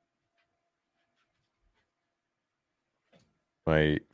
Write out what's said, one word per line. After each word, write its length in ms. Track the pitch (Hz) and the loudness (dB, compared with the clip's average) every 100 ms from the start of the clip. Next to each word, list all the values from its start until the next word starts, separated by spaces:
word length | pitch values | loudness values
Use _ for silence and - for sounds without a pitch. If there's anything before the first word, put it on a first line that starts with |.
| _ _ _ _ _ _ _ _ _ _ _ _ _ _ _ _ _ _ _ _ _ _ _ _ _ _ _ _ _ _ _ - _ _ _ _ - | _ _ _ _ _ _ _ _ _ _ _ _ _ _ _ _ _ _ _ _ _ _ _ _ _ _ _ _ _ _ _ -20 _ _ _ _ -2
My 320 | 78 76 76 - | 0 0 -2 -8